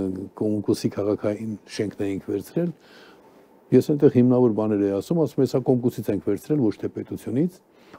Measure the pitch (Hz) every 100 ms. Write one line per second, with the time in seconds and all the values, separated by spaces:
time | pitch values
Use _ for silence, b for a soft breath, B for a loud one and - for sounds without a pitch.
0 | 95 92 101 - 110 107 98 107 113 -
1 | 101 101 107 107 113 104 - - 104 -
2 | 101 98 - 104 95 - 175 160 b b
3 | b b b b b _ _ 127 123 147
4 | 147 127 123 123 123 104 107 104 101 98
5 | - 170 143 - 131 135 123 127 120 120
6 | 113 101 - 101 - 151 110 - - -
7 | - 98 - 117 175 - _ b b